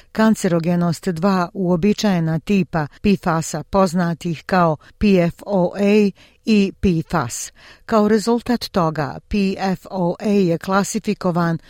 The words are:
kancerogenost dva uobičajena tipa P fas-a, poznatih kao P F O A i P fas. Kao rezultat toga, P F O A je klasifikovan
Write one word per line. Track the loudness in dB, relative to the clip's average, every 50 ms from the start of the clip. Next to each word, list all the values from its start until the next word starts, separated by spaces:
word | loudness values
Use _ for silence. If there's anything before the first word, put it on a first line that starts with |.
| -20 _
kancerogenost | -2 0 2 2 2 2 0 0 0 0 0 0 0 0 0 0 -2 -4 -4 -6
dva | -4 -2 0 0 0 0 -2 -4 -4
uobičajena | -4 -2 0 0 2 2 2 0 2 0 0 0 0 0 0 -2 -2
tipa | -2 0 0 0 0 0 -2 -6 -6 -6 -8 -4
P | 0 0 0 2 0
fas-a, | -2 -2 -2 -2 -4 -8 -10 -8
poznatih | -2 0 2 2 2 2 0 0 -2 -2 -4 -6 -6 -8 -8 -6
kao | -2 0 2 2 2 0 -2 _ -16 -8 0
P | 2 4 4 4
F | 4 2 -2 -6 -8
O | -4 0 0 0 0 0
A | 0 0 4 4 4 4 2 0 _ -16 _ _ _ -2
i | 0 2 2 2 0 -2 _
P | 0 0 0 0 -2 -2
fas. | -4 -4 -4 -4 -6 -10 -12 -14 -16 _ -20 -20 -20 _ _
Kao | 0 2 2 4 4
rezultat | 2 2 2 0 -2 -2 0 -2 -4 -4 -4
toga, | -4 -2 -2 0 0 -2 -4 -6 -6 -6 -12 -10 -6
P | -2 -2 0 -2 -2 -2
F | -4 -4 -4 -4 -8 -10
O | -6 -4 -2 -2 -4 -4
A | -2
je | 0 2 2 2 2 0 -2
klasifikovan | -2 -2 0 0 0 -2 -4 -6 -4 -4 -6 -4 -2 -2 0 0 0 -2 -2 -4 -8 -12